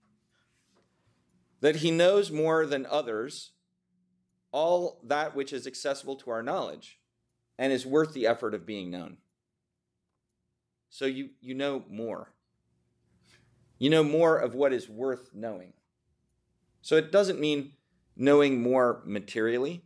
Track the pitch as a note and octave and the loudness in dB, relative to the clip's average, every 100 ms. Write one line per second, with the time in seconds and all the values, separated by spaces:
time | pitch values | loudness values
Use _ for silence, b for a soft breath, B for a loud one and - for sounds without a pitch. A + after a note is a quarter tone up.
0 | _ _ _ _ _ _ _ _ _ _ | _ _ _ _ _ _ _ _ _ _
1 | _ _ _ _ _ _ C#3+ D#3 E3 E3 | _ _ _ _ _ _ 0 2 2 4
2 | F3 G#3 F#3+ D3+ D#3+ D#3+ D3+ C#3 C3 D3+ | 4 4 2 0 0 2 0 -2 -2 -4
3 | A#2+ A2 C3 - - _ _ _ _ _ | -4 -4 -6 -10 -18 _ _ _ _ _
4 | _ _ _ _ _ C3+ E3 F3+ F3 - | _ _ _ _ _ -2 2 2 0 -6
5 | A#2 D3 D#3 C3+ C3+ C3+ B2+ B2+ C#3+ C#3 | -2 -2 -2 -4 -6 -8 -10 -8 -6 -6
6 | C#3 C3+ - A2+ A#2+ F3+ A2 D2 - - | -8 -10 -6 -6 -4 -4 -6 -10 -18 -20
7 | _ _ _ _ _ - C3+ C3 C3 D3 | _ _ _ _ _ -4 -2 -2 0 0
8 | D#3 D3+ A2 A#2+ A2+ G#2 F2 G#2 F2+ F2 | 0 0 0 0 -4 -6 -8 -10 -10 -10
9 | D#2+ - _ _ _ _ _ _ _ _ | -12 -18 _ _ _ _ _ _ _ _
10 | _ _ _ _ _ _ _ _ _ - | _ _ _ _ _ _ _ _ _ -8
11 | C3+ C3 C3+ - B2 C3 C#3+ C3+ G#2+ G#2 | -6 -6 -10 -14 -12 -6 -4 -6 -8 -10
12 | A2+ F2+ - _ _ _ _ _ _ _ | -8 -8 -12 _ _ _ _ _ _ _
13 | _ _ b b b b _ - C#3 D#3+ | _ _ b b b b _ -4 2 4
14 | D3 D#3 E3 D#3 A#2+ A#2+ C#3 B2 A2 G#2+ | 4 4 4 4 0 0 0 0 -4 -8
15 | C3+ B2 - G#2 A2+ G2 F#2 _ _ _ | -6 -6 -10 -12 -10 -12 -16 _ _ _
16 | _ _ _ _ _ _ _ _ - D#3 | _ _ _ _ _ _ _ _ 0 2
17 | D#3 G3 F#3+ D#3 D3+ C#3+ C#3 - _ _ | 4 2 2 0 0 -2 -4 -14 _ _
18 | _ - C3+ D3 C#3+ B2+ A#2+ B2+ B2 A2+ | _ -2 4 6 6 4 2 4 2 0
19 | - G2+ F#2+ A#2 A2 B2 C#3+ F3 | -4 -8 -6 -2 0 0 -2 -6